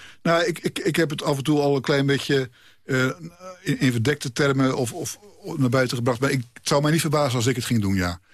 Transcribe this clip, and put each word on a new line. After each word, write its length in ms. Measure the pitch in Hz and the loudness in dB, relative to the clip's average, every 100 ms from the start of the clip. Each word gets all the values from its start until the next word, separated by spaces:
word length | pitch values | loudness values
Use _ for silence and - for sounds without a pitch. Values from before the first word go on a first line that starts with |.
| - - | -20 -6
Nou, 200 | 165 170 | 0 2
ik, 160 | 175 165 | 0 -2
ik, 200 | 143 - | -6 -4
ik 160 | 196 151 | -2 0
heb 140 | 156 | 0
het 140 | 156 | -2
af 140 | 147 139 | -2 -2
en 60 | |
toe 160 | 131 147 | 0 2
al 160 | 143 139 | 2 0
een 60 | |
klein 240 | 123 143 139 | 2 0 2
beetje, 440 | 139 - 139 127 - - - - | 0 0 0 -2 -8 -20 -18 -4
eh, 200 | 131 131 175 165 - - - | 0 0 -2 -12 -18 -20 -8
in, 180 | - 262 | -6 0
in 120 | 131 | 0
verdekte 400 | 120 113 147 143 | 2 0 -2 -4
termen 440 | - 143 135 131 - | 0 2 4 2 0
of, 160 | 117 | -4
of 260 | 175 151 - - - - 151 | -4 -10 -12 -18 -18 -8 0
naar 120 | 131 | 2
buiten 280 | 131 127 123 | 2 0 0
gebracht, 220 | 120 117 | -2 0
maar 120 | 135 | 0
ik, 100 | 139 117 | -2 -4
het 140 | - - | -10 -2
zou 140 | 147 | 2
mij 100 | 151 | 2
niet 100 | 165 | 2
verbazen 340 | 160 147 143 123 | 2 2 2 2
als 100 | 117 | 0
ik 80 | 123 | -2
het 100 | - | 0
ging 160 | 117 | 0
doen, 140 | 101 98 | 2 0
ja. 240 | 90 87 _ | -2 -4 _